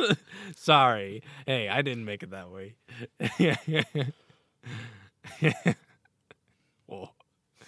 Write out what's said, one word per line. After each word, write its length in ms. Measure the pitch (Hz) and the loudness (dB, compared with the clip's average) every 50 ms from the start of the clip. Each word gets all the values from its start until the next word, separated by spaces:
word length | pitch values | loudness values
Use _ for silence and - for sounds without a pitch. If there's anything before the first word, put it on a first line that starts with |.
| 269 208 - - _ | 6 6 4 0 _
<laughs> 300 | - - - - 196 165 | -10 -18 -16 -16 -16 -16
Sorry. 640 | - - - 156 143 135 123 117 104 98 98 101 113 - - - 139 - | -2 4 6 8 8 8 6 4 2 -2 -6 -10 -12 -14 -16 -20 -8 -4
Hey, 220 | 139 135 123 107 98 | -2 -2 0 0 0
I 120 | 101 135 | 0 0
didn't 220 | 143 139 123 117 113 | 0 0 -4 -6 -6
make 200 | 107 104 98 - | -8 -8 -8 -10
it 60 | 92 | -12
that 200 | 95 95 90 90 | -12 -14 -14 -14
way. 240 | 90 95 95 104 117 _ _ - - 117 120 - _ - | -14 -14 -14 -14 -16 _ _ -20 -16 -14 -14 -14 _ -4
<laughs> 840 | - 107 - - 180 160 127 - - - 156 156 131 - - 151 135 131 - _ _ _ _ _ _ _ _ _ - 120 117 110 - - - - - - _ _ - - - - 156 160 - - - 175 - - _ _ _ _ _ _ _ _ _ - - _ _ _ _ _ _ _ _ _ _ | -4 -2 2 4 4 4 4 2 -2 -2 0 0 0 0 -2 -2 -2 -2 -4 _ _ _ _ _ _ _ _ _ -14 -12 -10 -10 -12 -12 -16 -20 -20 -20 _ _ -20 -18 -4 0 2 2 2 2 2 0 0 0 _ _ _ _ _ _ _ _ _ -20 -20 _ _ _ _ _ _ _ _ _ _
Whoa. 240 | - - 98 95 - _ _ _ _ _ _ _ _ _ - - | -16 -14 -14 -14 -16 _ _ _ _ _ _ _ _ _ -20 -20